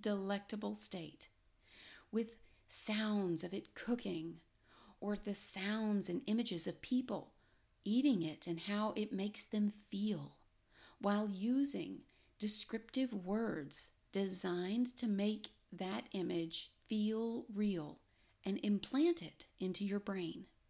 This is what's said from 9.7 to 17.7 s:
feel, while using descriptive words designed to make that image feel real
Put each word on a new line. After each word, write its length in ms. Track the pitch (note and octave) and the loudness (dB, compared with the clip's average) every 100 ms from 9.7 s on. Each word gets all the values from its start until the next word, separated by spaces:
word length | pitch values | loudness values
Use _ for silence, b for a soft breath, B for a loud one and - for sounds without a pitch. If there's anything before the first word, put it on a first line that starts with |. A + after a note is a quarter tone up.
| - - | 2 -8
feel, 440 | G3+ G#3+ E3+ C#3+ - _ _ B B B B | -2 0 0 -4 -14 _ _ B B B B
while 280 | G3+ G#3 G#3+ | 2 2 2
using 680 | F#3+ A3 C4 C#4 F#3+ - - - b b - | 0 2 4 4 0 -4 -8 -12 b b -4
descriptive 760 | G#3 - - A3 A3 C4 C4 | -2 -2 -2 -6 -2 0 0
words 760 | G3+ F3+ G#3+ A3+ D#3+ C#3 - - - _ | 0 0 0 2 -2 -4 -8 -10 -14 _
designed 720 | G3 F#3+ F3+ F3+ F3 F#3 A3+ B3 - | 0 0 0 0 0 2 2 0 0
to 100 | A#3 | 0
make 440 | G3 G#3 G#3+ - - - | 4 2 0 -6 -16 -16
that 360 | F3+ F#3 G#3+ - | -6 -2 -2 -4
image 600 | G3 F3 F3 E3 - - _ - | -2 0 0 -2 -6 -10 _ -4
feel 580 | G#3+ G#3+ A3 A3+ A#3 - | 0 2 2 0 -4 -6
real 440 | G3+ G#3 | 0 2